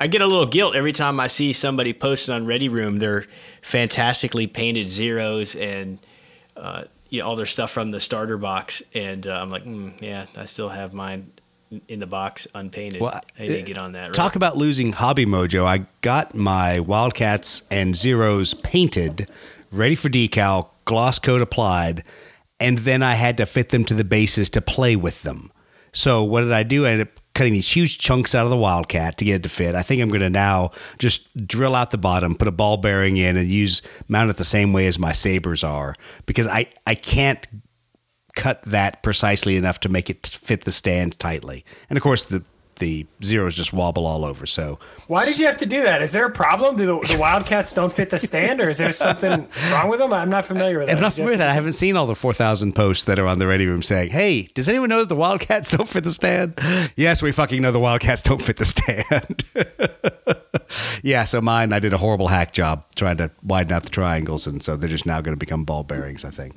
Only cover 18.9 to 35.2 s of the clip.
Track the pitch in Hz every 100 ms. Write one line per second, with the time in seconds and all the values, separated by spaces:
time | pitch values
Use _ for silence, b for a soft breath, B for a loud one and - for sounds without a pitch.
18.9 | 95 82 80 98 B B B B 95 120
19.9 | 160 147 127 113 110 98 95 - _ -
20.9 | 113 127 127 139 123 117 - 104 87 82
21.9 | 85 B B B B B _ 123 120 123
22.9 | 131 131 113 120 120 104 127 120 123 107
23.9 | 110 95 107 107 - 98 110 - - 123
24.9 | 107 87 - 76 - - b b b b
25.9 | - 139 117 107 117 120 110 113 139 131
26.9 | 110 107 - _ - 123 101 - 170 165
27.9 | - - 127 120 123 120 123 104 87 82
28.9 | 85 82 - 104 95 85 - 85 90 -
29.9 | 131 113 101 95 98 98 92 90 B B
30.9 | B 120 - - - 98 113 131 127 120
31.9 | 107 92 90 87 82 107 87 104 104 101
32.9 | 98 95 95 90 90 90 104 101 90 B
33.9 | B - 107 113 92 90 104 98 95 95
34.9 | 87 82 80